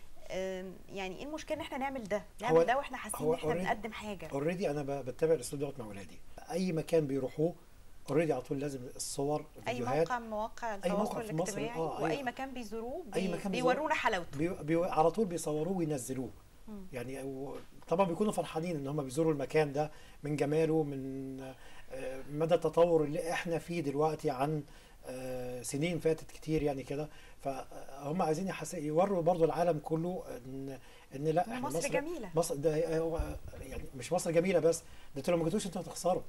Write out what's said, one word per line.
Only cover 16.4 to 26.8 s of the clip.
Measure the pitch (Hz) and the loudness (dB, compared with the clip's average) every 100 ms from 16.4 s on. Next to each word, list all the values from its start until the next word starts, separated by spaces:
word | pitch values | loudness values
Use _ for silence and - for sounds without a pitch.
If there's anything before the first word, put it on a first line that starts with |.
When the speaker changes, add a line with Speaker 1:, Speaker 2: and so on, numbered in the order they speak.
| - - - | -20 -18 -14
Speaker 1:
مم. | 202 180 | -12 -8
Speaker 2:
يعني، | 127 127 135 | -8 -6 -6
و-، | 135 131 139 - - - - | -6 -6 -8 -8 -12 -14 2
طبعًا | 170 185 | 4 4
بيكونوا | - 214 | 4 2
فرحانين | 180 160 160 180 151 | 2 0 -2 -2 -2
إن | 135 | -2
هم | 151 | -2
بيزوروا | 131 135 160 | 0 2 4
المكان | 143 127 156 147 | 4 2 4 4
ده | 139 151 - - - | 2 -2 -4 -16 -10
من | 147 151 | -4 0
جماله، | 147 156 156 160 | 2 4 4 4
من، | 143 135 135 135 135 131 131 131 - - - | 2 -2 -6 -6 -8 -8 -12 -12 -14 -14 -10
آه، | 131 131 131 135 | -8 -8 -8 -6
مدى | 147 160 170 | 0 6 6
التطور | 156 170 175 160 | 6 6 8 8
اللي | 143 160 165 | 6 2 0
إحنا | 160 170 156 | 0 0 -2
فيه | - 170 | 0 -2
دلوقتي | 143 139 156 151 151 | 0 2 2 2 0
عن، | 127 147 151 - - - - - | 0 0 0 -4 -16 -20 -18 -12
آه، | 127 127 127 123 123 | -8 -6 -6 -6 -6
سنين | 117 143 170 165 | -4 0 0 2
فاتت | 160 160 - | 2 2 -2
كتير، | - 156 156 | -10 0 2
يعني | 147 135 | 2 0